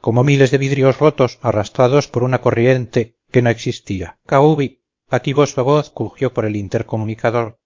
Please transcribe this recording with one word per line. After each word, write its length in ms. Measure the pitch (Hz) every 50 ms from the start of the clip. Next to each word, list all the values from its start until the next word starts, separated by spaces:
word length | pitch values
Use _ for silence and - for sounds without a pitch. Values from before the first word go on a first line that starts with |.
como 240 | - 117 110 123 127
miles 260 | 147 139 135 135 123
de 80 | 139 131
vidrios 400 | 139 135 139 135 131 135 127 -
rotos 400 | 147 156 147 - 131 117 - -
arrastrados 680 | - 120 101 107 101 - - - 127 123 135 147 139 -
por 140 | - 123
una 180 | 123 127 127 120
corriente 760 | - 123 113 117 117 131 131 131 123 - - 127 110 - _ _ _ _
que 100 | - 123
no 80 | 120 117
existía. 680 | 113 113 - 123 117 - - - 101 92 90 - - _ _
"Caubi, 580 | - 151 135 143 151 160 147 139 - - _ _ _ _ _ _ _
aquí 220 | - 123 - 147
vos", 240 | 131 143 147 135 -
la 80 | 139 120
voz 260 | 135 147 151 143 -
crujió 420 | - - 113 104 - - 135 127
por 120 | - - 107
el 100 | 107 104
intercomunicador, 1040 | 104 101 95 - 113 113 - - 110 110 107 110 - - 117 113 120 117 110 - _ _